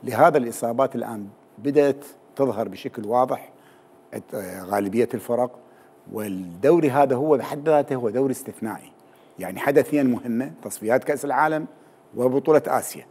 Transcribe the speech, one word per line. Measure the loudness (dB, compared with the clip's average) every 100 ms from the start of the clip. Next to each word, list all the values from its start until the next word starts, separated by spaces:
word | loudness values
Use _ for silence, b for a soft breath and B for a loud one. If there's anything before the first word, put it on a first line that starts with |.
لهذا | -4 4 6 6
الإصابات | 0 -4 -4 0 -2 -2
الآن | -8 -10 -12 -18 _ -8
بدأت | 0 4 4 2 -8 -20 _ -2
تظهر | -2 0 -4
بشكل | -6 -12 -10 -2
واضح | 2 2 -2 -8 -20 b b b b _
عند | -14 -10 -10 -10 -12
غالبية | -2 -2 0 0 0
الفرق، | -2 -4 -2 -2 -4 b b b b -12
والدوري | -8 -6 -8 -10 0 4 4 4
هذا | 4 2 2
هو | 2 2
بحد | 0 -4 2
ذاته | 2 2 -2
هو | -2
دوري | 0 0
استثنائي، | -2 -8 -10 -8 -8 -14 _ b b b b
يعني | -10 -2
حدثين | 2 4 4 2 2
مهمة، | 0 -2 -4 -4 -8
تصفيات | -12 -8 0 0
كأس | 2 -4 -2
العالم | 2 2 0 -6 -14 b b _ 0
وبطولة | 0 2 4 4 4
آسيا | -2 -2 -12 -18